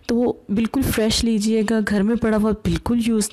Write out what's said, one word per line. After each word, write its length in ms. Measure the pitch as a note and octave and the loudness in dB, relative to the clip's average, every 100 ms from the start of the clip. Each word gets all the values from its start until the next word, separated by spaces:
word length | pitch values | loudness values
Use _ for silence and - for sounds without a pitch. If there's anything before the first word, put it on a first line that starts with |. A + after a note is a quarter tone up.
| - | -4
तो 60 | A#3 | 0
वो 220 | A#3+ - - | 0 -2 -4
बिल्कुल 320 | G3+ A3+ C#4 - | -2 -2 -2 -2
फ्रेश 380 | - G#3+ - | 0 0 0
लीजिएगा, 580 | A3+ A3 G#3+ A3 G#3 A3+ | 0 0 0 0 2 0
घर 220 | G3+ G#3 | 0 0
में 140 | G3+ A#3 | 2 0
पड़ा 200 | A3+ G#3+ | 0 0
हुआ 140 | G#3+ | 0
बिल्कुल 460 | G#3 F#3+ E3 - A#3+ | 0 -2 -2 0 0
यूज़ 280 | A3+ A3 G3+ | 2 0 0